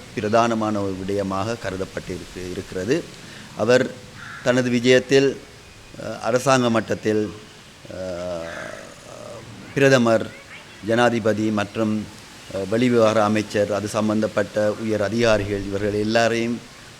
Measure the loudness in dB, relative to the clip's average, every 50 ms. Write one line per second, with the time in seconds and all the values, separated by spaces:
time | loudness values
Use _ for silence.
0 | -8 -10 -8 -4 -2 2 4 4 4 4 2 0 0 -2 -2 -2 -2 -4 -6 -6
1 | -4 -4 -2 -2 -2 -2 -2 -2 -2 -4 -4 -6 -6 -8 -6 -6 -8 -6 -8 -10
2 | -8 -8 -10 -10 -10 -12 -12 -12 -10 -8 -8 -10 -10 -8 -8 -6 -2 0 -2 -2
3 | -2 -8 -14 -18 -18 -18 -18 -18 -18 -18 -6 -4 2 4 4 4 4 0 -4 -10
4 | -16 -18 -18 -18 -16 -16 -16 -4 0 2 2 2 2 2 2 2 6 6 6 6
5 | 6 6 4 4 4 4 0 -2 -12 -18 -20 -20 -20 -20 -20 -20 -20 -20 -16 -12
6 | -10 -10 -10 -6 -2 0 0 2 4 4 4 4 4 2 2 0 0 -2 -6 -2
7 | 0 0 0 2 0 -2 -6 -12 -18 -20 -20 -20 -20 -20 -20 -20 -18 -16 -12 -10
8 | -8 -8 -8 -8 -6 -6 -6 -8 -8 -10 -10 -10 -10 -12 -12 -14 -16 -18 -18 -20
9 | -18 -18 -18 -16 -16 -14 -14 -16 -16 -16 -18 -18 -16 -6 0 4 6 6 8 6
10 | 6 6 4 4 2 -2 -10 -16 -18 -18 -20 -20 -20 -20 -18 -12 -4 -2 2 4
11 | 4 4 2 2 0 0 0 2 0 0 0 0 -2 -4 -4 -4 -2 -2 -2 -4
12 | -4 -8 -14 -18 -20 -20 -20 -20 -18 -10 -6 -6 -4 -2 0 2 2 4 6 6
13 | 6 6 6 4 4 4 2 0 0 0 0 0 0 0 0 -4 -4 -2 -2 0
14 | 0 0 0 0 0 0 0 -2 -2 0 0 0 0 0 0 -2 -2 -2 0 0
15 | 0 0 0 2 2 4 4 2 2 -2 -4 -4 -4 -4 -4 -2 -2 -2 -2 0
16 | -2 0 2 2 2 2 0 0 -2 -2 -4 -6 -10 -16 -20 -20 -20 -20 -20 -18